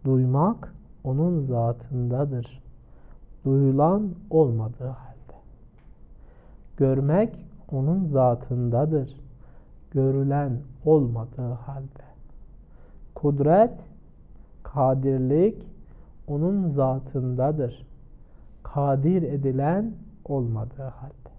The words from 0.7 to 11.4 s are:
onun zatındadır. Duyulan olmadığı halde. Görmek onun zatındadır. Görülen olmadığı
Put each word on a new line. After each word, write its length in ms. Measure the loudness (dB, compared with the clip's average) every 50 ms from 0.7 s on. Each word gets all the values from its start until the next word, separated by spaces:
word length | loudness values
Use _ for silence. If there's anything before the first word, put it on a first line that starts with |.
| -16 -18 -20 -20 -20 -10 -6
onun 420 | -4 0 0 0 2 0 0 -2
zatındadır. 1160 | -2 -2 0 0 0 -2 -4 -8 -8 -4 -4 -2 -2 0 -2 -2 -2 -4 -6 -8 -10 -14 -20 -20 -20 -20 -20 -20 -20 -20 -20 -20 -20 -20 -20 -20 -20 -20 -4 0
Duyulan 640 | 2 4 4 4 4 4 4 4 4 4 2 0 -4 -6 -10 -8 0
olmadığı 580 | 4 4 4 4 2 -2 -4 -6 -8 -8 -10 -10
halde. 480 | -10 -12 -16 -18 -18 -18 -20 -20 -20 -20 -20 -20 -20 -20 -20 -20 _ -20 -20 -20 -20 -20 -20 -20 -20 -20 -20 -20 -20 -20 -20 -20 -20 -20 -20 -18 0
Görmek 720 | 2 2 4 4 2 2 2 4 4 2 0 -2 -12 -16 -18 -20 -20 -10 -6
onun 340 | -4 0 0 2 2 0 0
zatındadır. 1120 | 2 2 4 4 4 2 0 -2 -4 -2 -2 0 2 2 2 2 2 2 0 -2 -4 -10 -18 -18 -20 -20 -20 -20 -20 -20 -20 -20 -20 -20 -20 -20 -4
Görülen 680 | 0 2 2 4 2 2 2 2 2 0 0 0 -4 -4 -6 -12 -16 -2 4
olmadığı 680 | 6 6 6 6 2 0 -4 -6 -8 -8 -8